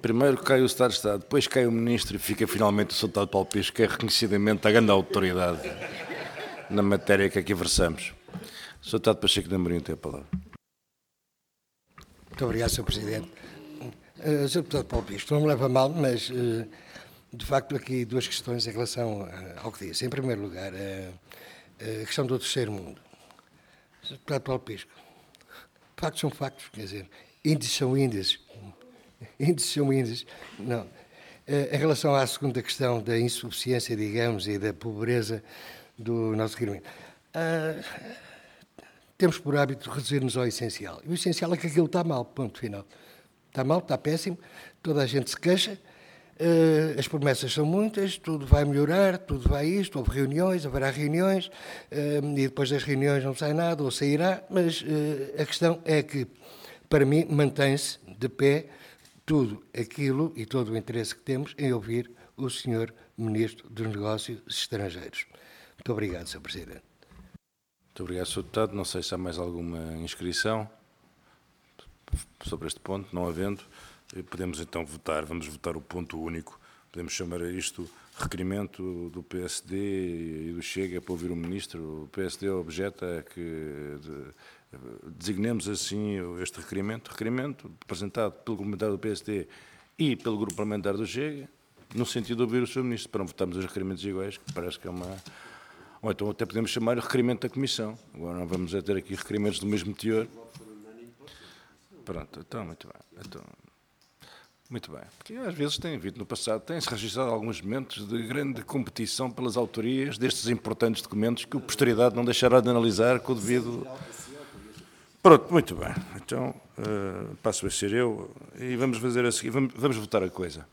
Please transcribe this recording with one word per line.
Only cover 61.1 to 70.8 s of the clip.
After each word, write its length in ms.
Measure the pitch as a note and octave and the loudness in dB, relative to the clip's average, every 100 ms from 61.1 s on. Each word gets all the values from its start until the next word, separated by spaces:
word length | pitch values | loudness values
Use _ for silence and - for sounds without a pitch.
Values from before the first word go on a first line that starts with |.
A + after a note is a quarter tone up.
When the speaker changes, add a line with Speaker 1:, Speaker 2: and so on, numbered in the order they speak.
Speaker 2:
que 80 | - | -6
temos 320 | - C3 D3 - | -4 -2 -4 -2
em 140 | C#3+ | 0
ouvir 360 | A#2+ G#2+ A#2 A#2+ - - - | 0 0 -4 -4 -12 -20 -8
o 140 | C3+ | -6
senhor 440 | - B2+ A2+ A2+ - - - | -4 -2 -2 -2 -6 -20 -6
Ministro 520 | A2+ G#2+ A2+ - - | -2 0 0 -2 -16
dos 180 | A2 A2 | -6 -6
Negócios 520 | G2+ G#2 G#2+ - A2 - | -2 -2 -2 -4 -12 -8
Estrangeiros. 800 | - - G#2+ G2+ F2 E2 - - - - - - _ | -6 -4 -4 -4 -6 -10 -10 -10 -12 -20 -20 -20 _
Muito 140 | - | -4
obrigado, 360 | G#2+ G#2 F2+ F2 | -2 -2 -4 -8
senhor 140 | - | -12
Presidente. 400 | - G2+ D#2 - _ _ _ - - - _ _ _ _ _ | -10 -12 -12 -18 _ _ _ -20 -20 -20 _ _ _ _ _
Speaker 1:
Muito 160 | - | -12
obrigado, 240 | F2+ F2+ F2+ | -8 -4 -4
senhor 160 | - | -6
deputado. 300 | E2+ A2 A2 | -4 -2 0
Não 120 | G2+ | -2
sei 180 | F#2 F#2 | -4 -4
se 120 | E2+ | -4
há 40 | F2+ | -4
mais 200 | F2+ E2 | -4 -4
alguma 580 | F2 E2+ E2+ E2+ D#2+ D#2+ | -6 -6 -6 -6 -8 -8
inscrição 760 | E2 - F2+ E2+ A2 A2 G#2+ - | -8 -6 -4 -2 0 -2 -4 -14